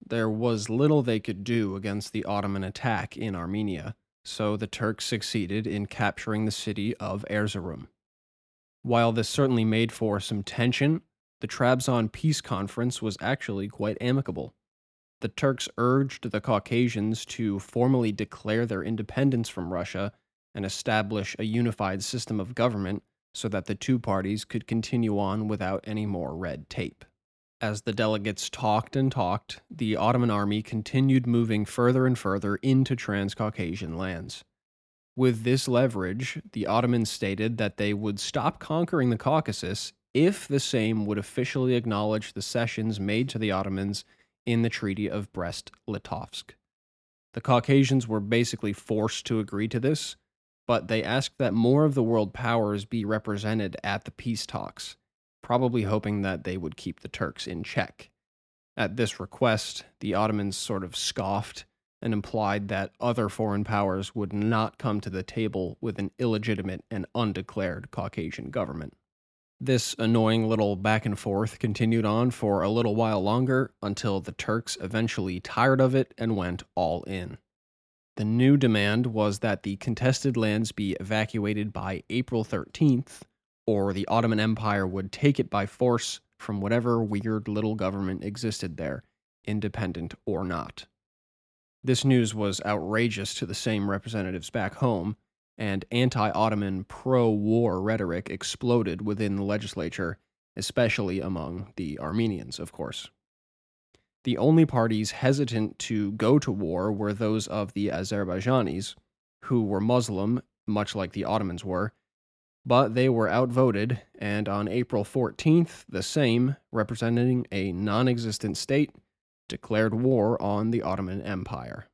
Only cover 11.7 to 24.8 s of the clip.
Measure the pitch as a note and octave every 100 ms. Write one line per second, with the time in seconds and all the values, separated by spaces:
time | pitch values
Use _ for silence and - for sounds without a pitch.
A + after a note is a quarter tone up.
11.7 | B2+ C3 B2 A2 - D#3+ C#3+ - F#2+ G2
12.7 | - B2 - A2 F#2+ F2+ C#3+ - G2 G2+
13.7 | - G#2 G#2 B2 C3+ - E2+ C2 - _
14.7 | _ _ _ _ _ A2 - C#3+ B2+ -
15.7 | - A#2+ C3+ C3+ - A#2 G#2+ C3 G#2 -
16.7 | A#2 A#2+ A2 G#2+ A2 - - A2 G2 -
17.7 | A#2+ B2+ B2+ A2+ G2+ G#2 - G#2+ A2 A#2
18.7 | F#2+ E2 A2 G#2+ - C#3 A#2+ A2+ - F2
19.7 | F2+ F2+ F#2+ G2+ - _ _ _ - F#2+
20.7 | - - A2 G2+ G#2+ G#2+ - A2 A2+ A#2
21.7 | - G2 F#2+ - A#2+ - G#2+ F#2+ B2+ B2
22.7 | G#2 F#2+ G#2 - _ _ - A2+ G2 F2
23.7 | G2 - B2+ A2+ G2 F#2+ G#2+ - A#2 -
24.7 | A2+